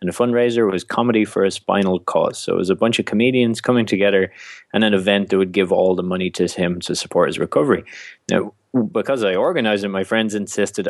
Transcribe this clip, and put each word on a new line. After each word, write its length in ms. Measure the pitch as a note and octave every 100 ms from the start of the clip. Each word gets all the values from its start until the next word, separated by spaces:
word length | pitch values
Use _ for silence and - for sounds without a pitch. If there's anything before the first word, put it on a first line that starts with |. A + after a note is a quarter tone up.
And 80 | F2+
the 60 | -
fundraiser 560 | B2 A#2+ B2 A#2 G#2+
was 140 | F#2 -
Comedy 400 | - A#2+ A2 G#2
for 180 | G2
a 80 | G2
Spinal 480 | - - G2 F#2+ F2+
Cause. 380 | - F2 E2 -
So 160 | -
it 40 | F2+
was 120 | F2+
a 60 | F#2
bunch 240 | A2+ -
of 60 | -
comedians 540 | G#2 B2 B2+ A#2 A2+
coming 260 | - B2 A2
together 460 | F#2+ G2+ G2 F#2+ - - - -
in 100 | G#2
an 100 | A2
event 360 | G2 F#2+ G2+ G2
that 80 | F#2+
would 140 | F#2
give 220 | F#2+ F2+
all 200 | F2+ F#2
the 100 | F#2
money 260 | F2+ F#2 F#2
to 160 | - F2
him 320 | - F2 F2
to 140 | - -
support 320 | - F2 E2+
his 100 | -
recovery. 460 | - C#3 D3 F#2+ - - - - -
Now, 220 | F#2 - - _ B2+ G#2+
because 320 | A2 G2+ C3+
I 120 | G2+ F#2
organized 480 | D3+ E3 A2 G#2
it, 60 | G2+
my 160 | F#2+ F#2+
friends 300 | A2 A2 G#2
insisted 520 | G2 - G2+ -